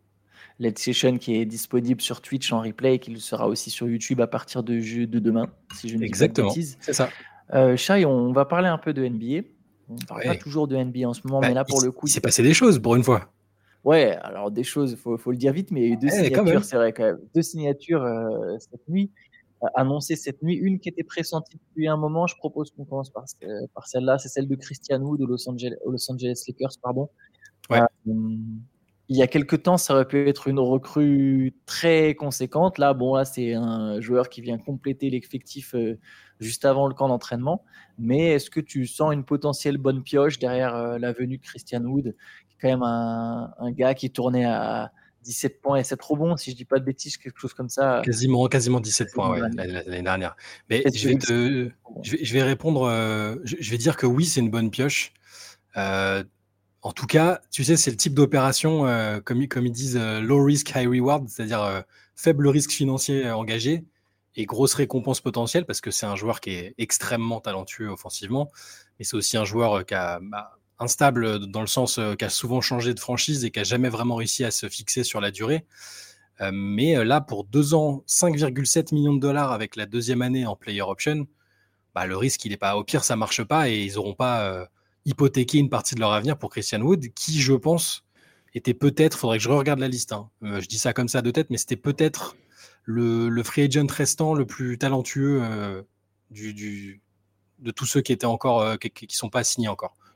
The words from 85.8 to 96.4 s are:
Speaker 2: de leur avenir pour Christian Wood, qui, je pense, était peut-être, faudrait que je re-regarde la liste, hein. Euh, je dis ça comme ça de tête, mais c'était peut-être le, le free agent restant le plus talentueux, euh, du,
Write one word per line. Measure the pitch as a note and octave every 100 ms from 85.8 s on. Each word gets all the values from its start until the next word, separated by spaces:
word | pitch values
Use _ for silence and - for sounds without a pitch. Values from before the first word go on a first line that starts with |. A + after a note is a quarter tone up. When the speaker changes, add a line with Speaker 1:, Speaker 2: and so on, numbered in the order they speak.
| -
Speaker 2:
de | A#2
leur | A2
avenir | G#2+ A#2+ C#3+
pour | G2+
Christian | - - G#2+
Wood, | B2+ F#3 B2
qui, | - - D#3
je | C3
pense, | C3 D3+ E3 - - _ _ _ _ _
était | A#2+ -
peut-être, | A#2+ C#3+ B2+ D#3 -
faudrait | A#2+ A2+
que |
je | A2
re-regarde | C#3+ C#3 C#3
la | C3
liste, | B2 -
hein. | G#2+ G#2 -
Euh, | G#2+ G2+
je | F#2
dis | A2
ça | B2+
comme | A#2 A#2+
ça | C3+
de | A#2
tête, | B2 -
mais | A#2
c'était | - B2
peut-être | C#3+ C#3 D#3 - - - _ _ - _
le, | - A2+ A#2 A#2 A#2
le | A#2
free | A2+ -
agent | C#3+ C#3 C#3+
restant | - C#3 - D#3
le | D#3 A#2
plus | - B2+ A#2
talentueux, | C#3 C3+ A#2+ C#3 C#3 C#3
euh, | A2+ G#2+ G2+ F#2+ G2 _ _ _ _
du, | G#2